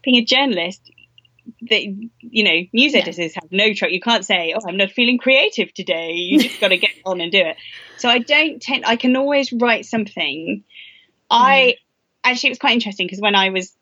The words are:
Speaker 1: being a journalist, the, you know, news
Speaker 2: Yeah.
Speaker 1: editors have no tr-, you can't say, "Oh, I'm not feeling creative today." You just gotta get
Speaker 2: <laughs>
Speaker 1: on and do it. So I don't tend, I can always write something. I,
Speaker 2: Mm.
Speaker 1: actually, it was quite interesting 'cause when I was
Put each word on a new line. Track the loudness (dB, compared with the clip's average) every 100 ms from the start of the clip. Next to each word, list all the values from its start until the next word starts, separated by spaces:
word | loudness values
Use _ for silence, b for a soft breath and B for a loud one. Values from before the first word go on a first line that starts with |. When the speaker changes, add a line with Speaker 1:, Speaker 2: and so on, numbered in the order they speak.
Speaker 1:
being | 4 2
a | 4
journalist, | 2 2 0 -4 -8 _ _ _ _ _ _ -20 -20
the, | -2 -2 -2 -10 -14 _
you | -4 0
know, | 2 0 0
news | 0 2
Speaker 2:
Yeah. | 0
Speaker 1:
editors | -6 -6 -8 -8
have | -6
no | 0 0
tr-, | 0 -4
you | -2
can't | 0 -2 0
say, | -2 0 -4
"Oh, | -6
I'm | -4
not | -4
feeling | 0 0 2
creative | 2 4 2 -2 -6
today." | -6 -6 -4 -4
You | -6 0 2
just | 2 0
gotta | 0 2
get | -2 -4
Speaker 2:
<laughs> | -8
Speaker 1:
on | -6
and | 0
do | 0
it. | 0 -4 B B B -4
So | 0
I | 0
don't | 2 2 2 -4
tend, | -6 -4 0
I | 0
can | 2 2
always | 2 0 0
write | 0 0 -2 -4
something. | -6 -6 -6 -6 -6 -8 -10 _ B B B B _ _
I, | 4 6 6 4 0
Speaker 2:
Mm. | _ _ _ _ -2
Speaker 1:
actually, | 0 -2
it |
was | 0
quite | 0
interesting | 2 -2 -6 -6
'cause | -2
when | 2 2
I | 2
was | -2 -6 _